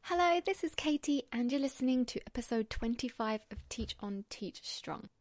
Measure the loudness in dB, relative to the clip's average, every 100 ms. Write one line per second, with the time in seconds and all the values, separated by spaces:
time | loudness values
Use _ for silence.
0 | 2 4 6 6 4 0 -2 0 0 2
1 | 2 0 0 0 2 2 0 2 2 4
2 | 2 -2 -6 -8 -2 -2 0 -2 -2 -2
3 | -4 -2 -2 -2 -4 -14 -10 -8 -6 -6
4 | -6 -6 -8 -8 -8 -8 -10 -8 -8 -8
5 | -10 _